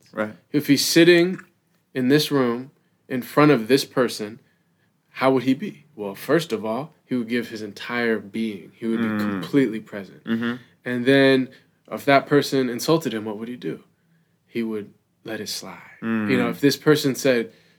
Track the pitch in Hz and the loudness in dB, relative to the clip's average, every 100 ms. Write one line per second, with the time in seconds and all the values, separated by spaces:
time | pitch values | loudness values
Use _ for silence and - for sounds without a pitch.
0 | _ - 107 - _ 147 143 135 - 165 | _ -8 -8 -8 _ -2 2 2 4 6
1 | 170 175 175 185 - _ _ _ _ 131 | 8 6 4 -2 -14 _ _ _ _ -4
2 | 127 151 147 143 127 117 135 _ _ _ | 2 2 2 0 0 -2 -8 _ _ _
3 | _ 131 117 - 151 131 107 139 - - | _ -8 -2 4 6 4 4 0 2 -2
4 | 117 - 104 120 _ _ _ _ _ _ | -2 -2 -10 -14 _ _ _ _ _ _
5 | _ - 131 131 131 131 208 - _ - | _ -2 2 2 2 -2 -4 -12 _ -10
6 | 101 - - 160 160 110 107 113 156 _ | -10 -8 0 0 0 -4 -4 -6 -8 _
7 | _ 123 110 120 110 113 107 101 - 120 | _ -6 -2 -4 -4 -10 -12 -12 -8 -4
8 | 117 107 98 113 113 98 80 _ 113 113 | -2 -2 -4 -6 -6 -8 -14 _ -4 -2
9 | 113 107 104 98 87 143 127 110 107 104 | -2 -2 -2 -4 0 2 2 -2 -10 -14
10 | 95 - - 113 117 127 - _ 127 123 | -14 -14 -6 -4 -4 -6 -12 _ -6 -2
11 | 120 139 135 135 123 - _ _ _ 107 | 2 4 6 4 0 -8 _ _ _ -4
12 | 139 139 - 143 139 139 127 120 - 160 | 2 2 4 0 2 0 -2 -2 0 0
13 | 139 113 107 104 113 123 165 143 _ _ | 0 -6 -6 -8 -10 -10 -10 -10 _ _
14 | _ _ _ _ _ 117 113 107 101 _ | _ _ _ _ _ -6 -6 -6 -10 _
15 | _ _ - 110 101 - 98 87 - - | _ _ -12 -10 -10 -10 -12 -18 -20 -10
16 | 113 113 107 127 120 - 143 - - 147 | -4 -2 0 0 -2 0 0 2 2 2
17 | 147 120 139 123 113 - _ | 2 0 0 0 -2 -10 _